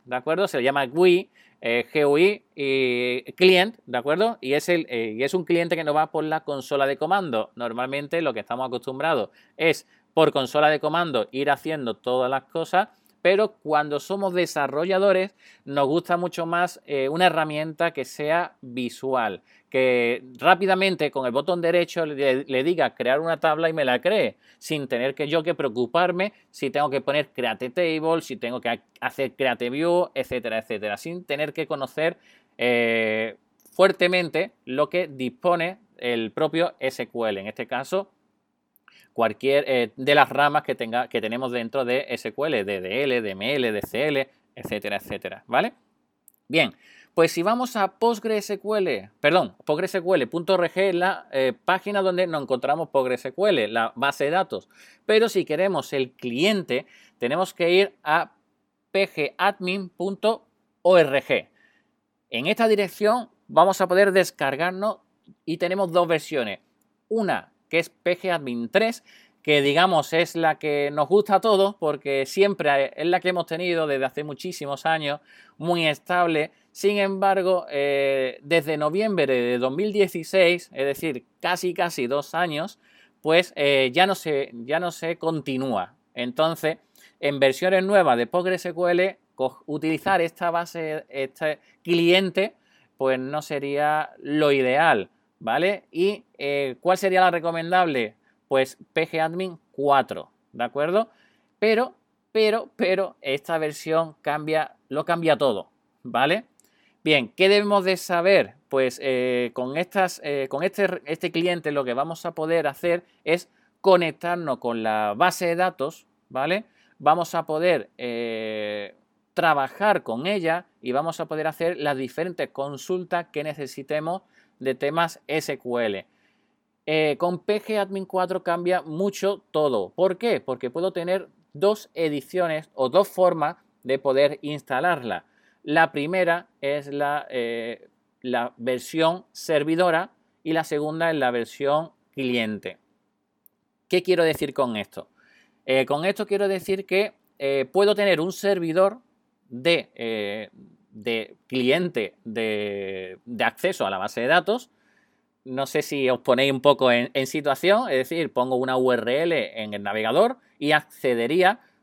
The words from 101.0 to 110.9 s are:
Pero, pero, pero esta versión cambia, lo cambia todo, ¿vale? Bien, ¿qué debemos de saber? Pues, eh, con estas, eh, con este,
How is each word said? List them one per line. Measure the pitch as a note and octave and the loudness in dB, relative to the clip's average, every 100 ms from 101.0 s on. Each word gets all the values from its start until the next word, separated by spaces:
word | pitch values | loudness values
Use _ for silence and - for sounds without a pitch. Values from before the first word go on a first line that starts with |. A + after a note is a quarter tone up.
| A3+ _ _ _ _ - | -2 _ _ _ _ -2
Pero, | G#3+ A3 B3+ - _ _ _ | 0 2 0 -6 _ _ _
pero, | A3 G#3+ G#3 - - | 0 2 0 -4 -4
pero | F3+ F#3 F#3+ - | 0 0 -2 -6
esta | C#3 C#3 - E3 | -4 -4 -2 -2
versión | D#3 D3 D#3+ D#3+ E3 D#3 | -2 -6 -2 0 0 -4
cambia, | - D3+ D3+ D#3 D3+ - - | -4 -4 0 -2 -2 -8 -8
lo | C3+ G3+ | -4 -2
cambia | E3+ E3 D3 | 0 4 4
todo, | C#3 G2+ - _ _ _ | 4 0 -6 _ _ _
¿vale? | B2 A#2 C#3 G3 - _ _ _ _ _ | -4 2 2 2 -4 _ _ _ _ _
Bien, | D#3 D3 A2+ | 2 4 2
¿qué | - F#3+ | 2 6
debemos | G3+ G#3 G3+ F#3 | 6 4 2 2
de | F3+ | -2
saber? | - F3 F3+ F#3+ G2+ - - | 0 0 4 4 2 -6 -4
Pues, | C3+ C3 B2+ | 0 0 0
eh, | C#3 B2+ B2+ B2 A#2+ | -2 0 0 0 -2
con | B2 B2+ D3 | -4 -6 -4
estas, | F3+ G3+ F#3 - | -4 0 0 -2
eh, | D3 C#3+ C3+ | -6 -4 -4
con | C#3 | -2
este, | F#3 G3 G3 | -4 0 -2